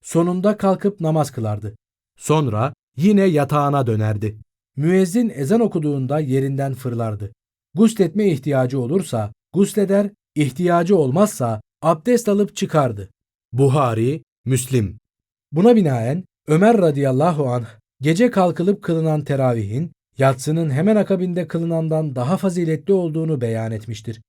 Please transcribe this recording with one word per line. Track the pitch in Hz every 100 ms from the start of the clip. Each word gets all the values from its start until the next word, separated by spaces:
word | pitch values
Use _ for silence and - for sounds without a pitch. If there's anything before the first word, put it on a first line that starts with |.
Sonunda | - 165 175 180 196 208
kalkıp | 196 185 202 196
namaz | 160 156 143
kılardı. | - 110 104 104 - _ _ _ _
Sonra | - 156 135 104 135 - _ -
yine | 185 208
yatağına | 190 147 143 147 143 143 117
dönerdi. | 107 107 107 107 107 - _ _ -
Müezzin | 156 185 185 208 233
ezan | 139 139 226
okuduğunda | 220 175 147 139 127 147
yerinden | 147 131 135 135 139
fırlardı. | 127 127 117 113 101 101 _ _ _ _
Gusletme | 160 220 220 175 180 208
ihtiyacı | 135 151 135 123 135
olursa | 120 185 165 120 104 - _
gusleder, | 170 196 208 190 196 202 _ _
ihtiyacı | - 143 131 175 170 170 196
olmazsa | 135 151 208 - 120 107 _ _
abdest | 156 165 190 240 233
alıp | 202 202 -
çıkardı." | 196 156 135 104 95 _ _ _ _
Buhari, | 117 139 147 127 110 117 156 _ _
Müslim. | - 127 - 131 98 107 _ _ _ _ _
Buna | 151 214 233
binaen | 170 123 113 160 - _ -
Ömer | 156 208 226
radıyallahu | 170 139 139 131 165 151 135
anh | 123 113 - _ _
gece | 143 165 240
kalkılıp | 196 180 165 175 202
kılınan | - 160 160 151
teravihin | 143 139 131 117 104 117 165 _ _ -
yatsının | 135 131 147 160 160
hemen | 131 190 214
akabinde | 196 190 180 175 175
kılınandan | 170 170 165 160 156 156 127
daha | 123 185
faziletli | 196 180 170 156 156
olduğunu | 196 170 156 160 151
beyan | 117 113 113
etmiştir. | 110 113 107 - 110